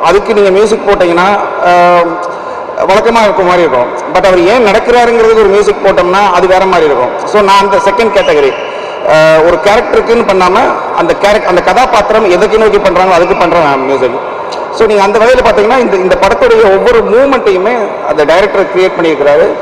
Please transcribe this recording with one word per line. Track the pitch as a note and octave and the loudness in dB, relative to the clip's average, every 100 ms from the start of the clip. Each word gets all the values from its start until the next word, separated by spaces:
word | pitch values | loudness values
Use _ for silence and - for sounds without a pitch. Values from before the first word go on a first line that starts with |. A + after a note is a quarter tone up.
அதுக்கு | D#3 G3 G3+ | 2 0 0
நீங்க | G#3 G3+ | 0 2
மியூசிக் | F#3 G#3+ A3 G3 | 2 0 0 -2
போட்டீங்கன்னா, | G3 F3 E3+ F#3 G3+ - - F3 | -2 0 0 0 -2 -4 -4 0
ஆ, | F3 F3 F3 E3+ E3 - - - - - - E3+ | 2 4 2 0 -4 -10 -12 -12 -12 -12 -6 0
வழக்கமா | G3 A3 A#3 | 0 2 0
இருக்க | G#3+ G#3 | 0 0
மாதிரி | F3+ F3 | 0 2
இருக்கும். | E3 B2+ B2 - - | 0 0 -2 -6 -4
But | F3+ F#3+ | 0 2
அவர் | F3+ | 2
ஏன் | E3+ B3 G#3+ | 2 2 2
நடக்கிறாருங்கிறதுக்கு | G#3 A#3+ A#3+ A#3+ A#3 A3 A3 | 0 2 2 2 2 2 4
ஒரு | G3+ G3+ | 2 2
மியூசிக் | G#3 G3+ G3 | 0 0 0
போட்டோம்னா | F#3+ F3 F#3+ G3+ | 0 0 0 0
அது | F3+ F#3 | 0 2
வேற | F#3 F#3+ | 2 2
மாதிரி | F3 D#3 | 0 0
இருக்கும். | B2+ B2 - - | 0 -2 -6 -2
So | G#3+ | 0
நான் | G3+ G3 | 2 2
அந்த | G3 G3 | 2 0
செகண்ட் | F#3+ G3 A3+ G3 | 0 0 0 0
கேட்டகரி, | F3+ D3+ C#3 - - - - - - | 0 0 0 -2 -10 -10 -12 -10 -4
ஆ, | D#3 D#3+ D#3+ E3 | 0 2 4 2
ஒரு | F3 | 0
கேரக்டருக்குன்னு | G3+ G#3+ - A3+ G#3 A#3 G#3+ | 0 0 0 -2 0 -2 0
பண்ணாம | F#3+ F3+ G3+ C4 - - - | 0 0 0 -2 -4 -6 -4
அந்த | E3+ | -2
கேரக்-, | E3 G3+ G#3 G3 | -2 0 0 0
அந்த | F3+ | -2
கதாபாத்திரம் | F#3 F#3+ B3+ A3+ G#3 G#3+ G#3+ | 0 0 0 0 0 0 2
எதுக்கு | F3 G3+ A3 | 0 0 0
நோக்கி | A3 G3 | 2 2
பண்றாங்களோ | F#3+ F3 F#3+ | 0 0 0
அதுக்கு | F3 F3 F#3+ | 2 0 0
பண்றேன் | F3 E3+ | 0 0
நான் | D3+ C3+ C3 | 0 -2 -2
மியூசிக். | C3+ B2 B2+ - - - - - - | -2 -2 -4 -10 -12 -12 -10 -10 -2
So | A3 | 0
நீங்க | G#3 | 2
அந்த | G3 A3 | 0 2
வகையில | A3+ B3+ A3+ | 2 2 2
பாத்தீங்கன்னா | A3 G#3 C4 | 2 0 0
இந்த, | A3+ G3 | 0 0
இந்த | F#3 F3 | 0 0
படத்துடைய | G3 A3+ B3+ A3+ | 0 2 2 4
ஒவ்வொரு | A3 F#3+ F#3+ A#3 G3 | 4 2 2 2 2
மூமெண்ட்டையுமே | A3 C#4 B3+ G#3 F#3 G3 A#3+ G3+ - - | 2 2 0 0 0 -2 -4 -6 -8 -6
அந்த | D#3 | -2
டைரக்டர் | D3 E3+ G3+ G3 F#3 F3+ | 0 2 0 -2 -2 0
கிரியேட் | F#3 - | -2 0
பண்ணியிருக்கிறாரு. | E3 C#3+ C#3 D3 - - | -2 0 2 2 0 -2